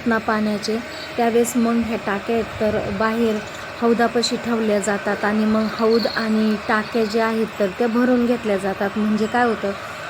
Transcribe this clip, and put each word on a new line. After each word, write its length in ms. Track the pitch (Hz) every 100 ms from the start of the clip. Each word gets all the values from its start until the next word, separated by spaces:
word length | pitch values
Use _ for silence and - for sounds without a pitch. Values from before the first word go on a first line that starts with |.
| 233
ना 120 | 220
पाण्याचे, 580 | 220 214 214 208 214 226 - - - -
त्यावेळेस 400 | 233 226 233 247
मग 240 | 233 233 220
ह्या 120 | 214 220
टाक्या 300 | 196 - 233
आहेत 240 | 202 -
तर 300 | 214 214 -
बाहेर 460 | 196 220 226 226 214 - - - -
हौदापाशी 560 | 233 233 233 240 226 240
ठेवल्या 420 | 233 226 220 208
जातात 460 | 202 202 208 196
आणि 200 | 208 214
मग 220 | 214 220 220 -
हौद 280 | 226 226 208 -
आणि 400 | 220 220 220 208 -
टाक्या 360 | 214 208 240
ज्या 220 | 214 226 226
आहेत 200 | 226 220 -
तर 60 | 202
त्या 200 | 185 240
भरून 400 | 233 254 247 240
घेतल्या 300 | 240 214 196
जातात. 340 | 190 190 202 214
म्हणजे 300 | 214 214 208
काय 180 | 240
होतं, 280 | 240 208 196 202 - -